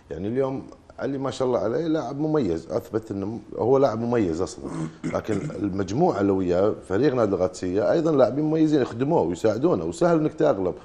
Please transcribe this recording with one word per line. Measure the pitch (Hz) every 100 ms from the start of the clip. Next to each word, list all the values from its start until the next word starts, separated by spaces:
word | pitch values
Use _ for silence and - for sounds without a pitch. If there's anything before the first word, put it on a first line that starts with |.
| -
يعني | 78 98
اليوم | 127 135 135 - - - -
علي | 113 139
ما | 135
شاء | - 127
الله | 117
عليه | 98 131 165
لاعب | 156 117 139
مميز، | 156 156 104 82 -
أثبت | 117 - 113 -
إنه | 98 98
م-، | 113 104 -
هو | 110 135
لاعب | 135 110
مميز | 117 120 92 80
أصلًا، | 87 - 69 82 80 -
لكن | - 92 98 101 76 -
المجموعة | 101 95 92 113 180 104
اللي | 101
وياه | 95 90 87 104 - -
فريق | 95 143
نادي | 127 110 92
القادسية | 90 - 92 95 92
أيضًا | 151 165
لاعبين | 147 110 135 156
مميزين | 160 156 147
يخدموه | 117 113 135 165
ويساعدونه، | 85 87 110 98 165 123 82
وسهل | 87 175 170
إنك | 151
تأقلم. | 151 151 104 92 -